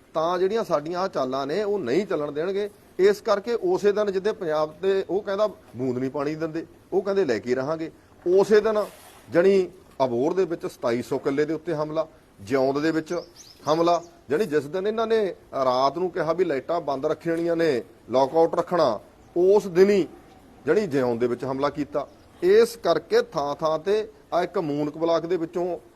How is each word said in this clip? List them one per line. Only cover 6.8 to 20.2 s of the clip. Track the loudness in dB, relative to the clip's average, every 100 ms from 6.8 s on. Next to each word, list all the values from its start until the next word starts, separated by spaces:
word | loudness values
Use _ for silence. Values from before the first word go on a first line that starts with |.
| _
ਉਹ | -4
ਕਹਿੰਦੇ, | 0 0
ਲੈ | 0 0
ਕੇ | 0
ਰਹਾਂਗੇ, | -2 -2 -4 -8 -12 _ -8 2 4
ਉਸੇ | 6 4
ਦਿਨ, | 4 0 -4 -8 -20 -20 -2
ਜਾਣੀ, | 4 6 4 2 -6 -12 -4
ਅਬੋਹਰ | -2 0 0
ਦੇ | 0
ਵਿੱਚ | -2 -4 -8
ਸਤਾਈ | -6 -2 -2
ਸੌ | -2 -4
ਕਿੱਲੇ | -2 -2
ਦੇ | -2
ਉੱਤੇ | -4 -6
ਹਮਲਾ, | -6 -4 -4 -6 -10 _ -18
ਜਿਉਂਦ | -2 0 2 0
ਦੇ | 0
ਵਿੱਚ | -2 -4 -6 -8 -16 -20 -8 -2
ਹਮਲਾ, | 2 2 2 -2 -16 -4
ਜਾਣੀ, | -2
ਜਿਸ | 0 -2
ਦਿਨ | -2 -4 -4
ਇਹਨਾਂ | -2 0
ਨੇ | 0 0 -6 -10 -2
ਰਾਤ | 0 2 2 0
ਨੂੰ | -4
ਕਿਹਾ | -2 -2
ਵੀ | 0
ਲਾਈਟਾਂ | 0 -2 -2 -4
ਬੰਦ | -2 -2 -2
ਰੱਖਣੀਆਂ | -2 -2 -2 0 2
ਨੇ, | 2 0 -4 -14 -2
ਲੌਕਆਊਟ | 2 4 4 4
ਰੱਖਣਾ, | 2 0 2 2 0 -6 -20 -6 2
ਉਸ | 4 4 4
ਦਿਨ | 6 6
ਹੀ, | 6 0 -4